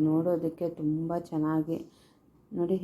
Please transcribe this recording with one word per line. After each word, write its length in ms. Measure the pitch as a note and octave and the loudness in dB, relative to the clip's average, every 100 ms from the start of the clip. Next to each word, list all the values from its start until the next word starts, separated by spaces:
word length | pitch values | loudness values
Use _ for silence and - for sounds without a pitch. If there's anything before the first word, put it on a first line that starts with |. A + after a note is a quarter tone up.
| D#3 | 4
ನೋಡೋದಕ್ಕೆ 580 | D#3+ E3+ E3+ E3 E3 E3+ E3+ | 4 2 0 0 -4 -6 -2
ತುಂಬ 360 | D3+ D#3 E3 E3+ E3+ | -2 0 -2 -4 -2
ಚೆನ್ನಾಗಿ, 480 | D#3 D3+ D#3+ D#3 E3 - - - _ _ _ - F3 | 0 2 2 0 -4 -8 -20 -20 _ _ _ -8 -2
ನೋಡಿ 200 | E3+ F#3 | 0 0